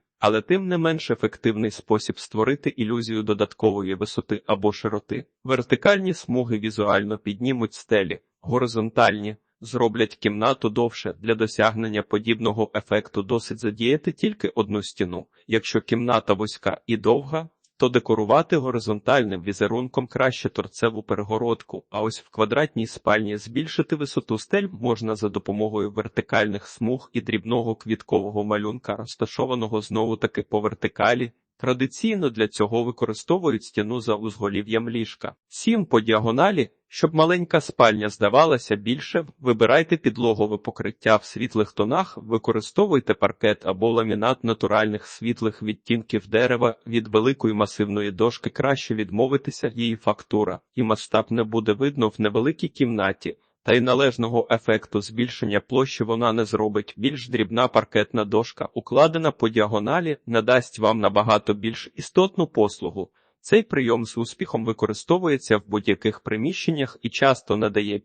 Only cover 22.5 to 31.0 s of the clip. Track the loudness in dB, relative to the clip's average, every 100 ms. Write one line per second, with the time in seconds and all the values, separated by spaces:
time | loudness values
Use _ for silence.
22.5 | 2 0 -2 -6 -4 0 0 0 -6 -6
23.5 | -6 -4 -2 -2 -2 -4 -4 -4 -4 -2
24.5 | -2 -2 -4 -2 -2 -2 -2 -2 -4 -4
25.5 | -4 -2 -2 -4 -4 -6 -4 -2 0 0
26.5 | -2 -8 -6 -2 -2 -4 -6 -2 -4 -2
27.5 | -2 -2 -6 -4 -6 -2 -2 -2 -4 -2
28.5 | -2 -4 -8 -8 -8 -8 -8 -6 -4 -4
29.5 | -2 -2 -4 -4 -2 -2 -2 -4 -4 -4
30.5 | -2 -2 -4 -6 0